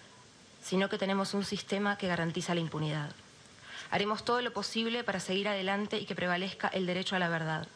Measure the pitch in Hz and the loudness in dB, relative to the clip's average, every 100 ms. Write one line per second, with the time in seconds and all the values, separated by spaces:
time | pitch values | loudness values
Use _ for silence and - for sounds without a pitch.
0 | - - - - - - - 185 196 208 | -20 -20 -20 -20 -20 -16 0 2 2 2
1 | 190 196 196 202 190 190 - 196 208 202 | 2 2 2 0 -2 -4 -2 0 0 0
2 | 185 170 165 175 170 175 160 156 156 156 | 0 2 2 0 0 0 0 0 0 -2
3 | 147 - - - - - - - - - | -4 -10 -18 -20 -20 -20 -16 -14 -2 0
4 | 202 208 - 240 247 220 196 226 226 240 | 2 0 2 2 2 -2 -2 0 0 0
5 | 233 190 180 190 196 196 190 202 208 214 | 0 -2 0 0 2 0 2 0 0 -2
6 | 208 170 180 175 190 180 - 190 180 180 | -2 -2 0 0 -2 -2 -2 2 0 0
7 | 185 190 170 165 160 156 165 | 0 2 2 2 0 -2 -4